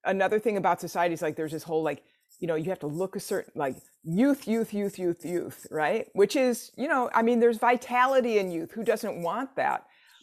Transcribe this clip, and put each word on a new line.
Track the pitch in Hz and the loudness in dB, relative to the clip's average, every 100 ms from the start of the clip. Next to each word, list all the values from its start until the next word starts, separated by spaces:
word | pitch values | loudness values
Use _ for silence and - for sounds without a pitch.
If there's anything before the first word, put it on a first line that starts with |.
another | - 190 190 214 | -2 0 2 2
thing | 226 202 | 0 0
about | 185 175 | 2 0
society | 170 185 175 | -2 -2 0
is, | 165 | 0
like, | 165 151 | -4 -4
there's | 156 | -6
this | 156 | -6
whole, | 160 160 | -4 -2
like, | 156 147 _ _ _ _ | -2 -4 _ _ _ _
you | 165 | -4
know, | 156 | -2
you | 160 | -2
have | 185 | -4
to | 147 | -6
look | 151 190 202 | -4 -4 -6
a | |
certain, | - 190 - - | -4 -4 -4 -4
like, | 143 143 - _ | -4 -4 -12 _
youth, | - 170 269 277 - | -4 2 4 2 0
youth, | 226 220 | -2 -2
youth, | 202 202 196 | -2 -4 -2
youth, | 180 170 | -4 -4
youth, | - 175 - - - | -4 -6 -6 -10 -8
right? | 156 151 214 - | -2 0 0 -2
Which | - 202 294 | 2 2 4
is, | 254 233 - - | 2 0 -6 -6
you | 269 | -2
know, | 285 247 | 0 2
I | - | 2
mean, | 226 240 | 4 4
there's | 233 226 | 4 4
vitality | 233 247 - 240 254 269 240 214 | 2 2 0 2 4 4 4 2
in | 190 | 0
youth. | 170 160 | -2 -6
Who | 226 | -4
doesn't | 226 220 214 175 | -2 0 -2 -4
want | 170 202 269 - | -4 -4 -6 -2
that? | 139 - - _ _ - | 0 -2 -4 _ _ -20